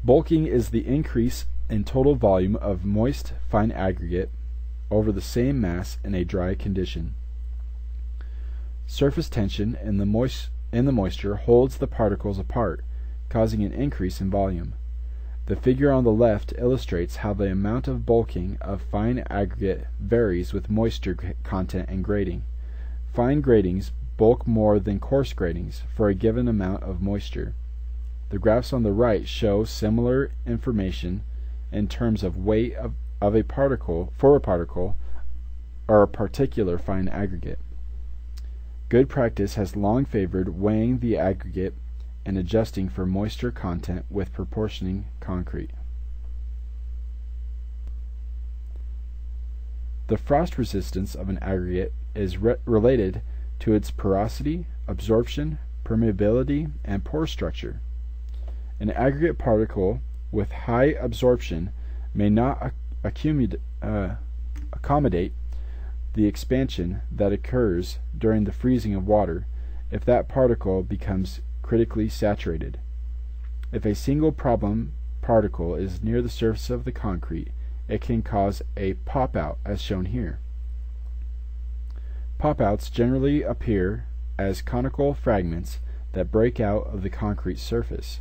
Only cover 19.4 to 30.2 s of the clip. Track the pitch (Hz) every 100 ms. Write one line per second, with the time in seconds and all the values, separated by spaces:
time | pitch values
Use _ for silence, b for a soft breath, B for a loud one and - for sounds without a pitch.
19.4 | 101 - 95 - - - 101 113 110 87
20.4 | 90 98 - 104 117 - 98 82 90 -
21.4 | - 98 90 92 80 92 92 104 92 90
22.4 | - B B B B B - - 120 147
23.4 | 135 110 90 92 - - - - 110 123
24.4 | 123 110 107 104 98 101 - 139 131 -
25.4 | 90 85 101 - - - 104 95 110 117
26.4 | 123 110 92 98 92 90 95 101 - -
27.4 | - - - - - - - - - 101
28.4 | 107 113 123 131 110 101 120 95 57 -
29.4 | 110 101 110 - 107 113 120 131